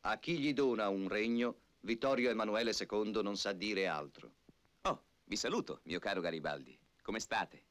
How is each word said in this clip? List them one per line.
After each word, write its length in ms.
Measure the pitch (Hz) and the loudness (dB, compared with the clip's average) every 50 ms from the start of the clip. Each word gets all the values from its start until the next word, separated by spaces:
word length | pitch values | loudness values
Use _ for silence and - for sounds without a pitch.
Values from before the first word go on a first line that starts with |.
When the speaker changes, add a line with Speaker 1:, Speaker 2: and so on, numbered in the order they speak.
Speaker 1:
A 160 | - 101 107 107 | 0 -2 -2 -2
chi 180 | - - 170 160 | -2 -2 0 2
gli 160 | 139 151 143 | 2 2 2
dona 360 | 123 143 131 120 110 107 101 | 4 4 4 4 4 2 2
un 180 | 98 98 95 95 | 2 2 0 0
regno, 480 | 98 107 107 117 117 117 120 120 117 - _ _ _ _ | 0 2 2 2 2 2 2 0 -2 -4 _ _ _ _
Vittorio 500 | - 98 117 113 - 135 135 123 123 123 | -4 -4 -2 0 2 2 2 4 4 2
Emanuele 440 | 113 107 110 107 104 110 117 120 104 | 2 2 2 2 2 2 2 2 0
secondo 500 | - 104 - - 104 107 104 104 110 101 | -2 -2 0 0 0 0 2 0 0 0
non 140 | 101 101 95 | 0 -2 -2
sa 160 | - 101 101 | -2 -2 -2
dire 340 | 90 98 107 107 95 95 90 | -2 -2 -2 0 2 2 0
altro. 440 | 80 76 73 71 - - - 57 - _ _ - - _ _ _ _ _ | 0 -2 -4 -8 -12 -18 -20 -20 -20 _ _ -20 -20 _ _ _ _ _
Speaker 2:
Oh, 200 | _ - - - - _ _ _ _ | _ -2 -2 -2 -6 _ _ _ _
vi 120 | - - | -6 -6
saluto, 440 | 110 - 123 180 240 165 - - - _ | -2 -2 0 -2 -2 -2 -4 -8 -12 _
mio 140 | - 82 90 | -6 -6 -4
caro 240 | - 104 101 98 | -2 0 -2 0
Garibaldi. 560 | 85 85 82 80 73 78 73 71 67 65 67 - _ _ _ _ | 0 -2 -2 -2 -4 -4 -4 -4 -8 -14 -20 -20 _ _ _ _
Come 180 | _ - 104 110 | _ -6 -6 -6
state? 440 | 107 - 117 110 92 - - - _ _ | -4 -2 -2 -2 -2 -4 -8 -20 _ _